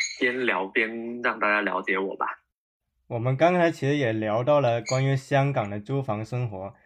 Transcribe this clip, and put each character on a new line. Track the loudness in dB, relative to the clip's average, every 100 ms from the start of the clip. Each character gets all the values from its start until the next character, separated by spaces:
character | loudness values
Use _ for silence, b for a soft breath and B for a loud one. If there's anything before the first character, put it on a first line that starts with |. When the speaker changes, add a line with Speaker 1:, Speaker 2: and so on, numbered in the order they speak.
| B -2
Speaker 1:
边 | 0 0 0
聊 | 0 -2
边 | -2 -2 -4 -8 -4
让 | -4 0
大 | 0
家 | 0
了 | 0 -2
解 | -2 -2
我 | -2 -4
吧。 | -6 -6 _ _ _ _ _ _ -8
Speaker 2:
我 | -4
们 | 0 4
刚 | 4
才 | 6 2
其 | 2 0
实 | 0
也 | 0
聊 | 0 0 2
到 | 4 4
了 | 4 2
关 | 0 0
于 | 2
香 | 0 2 2 2
港 | 0 -2
的 | -6
租 | -4 -4
房 | -2 -4
生 | -4 -4 -4
活， | -6 -12 -14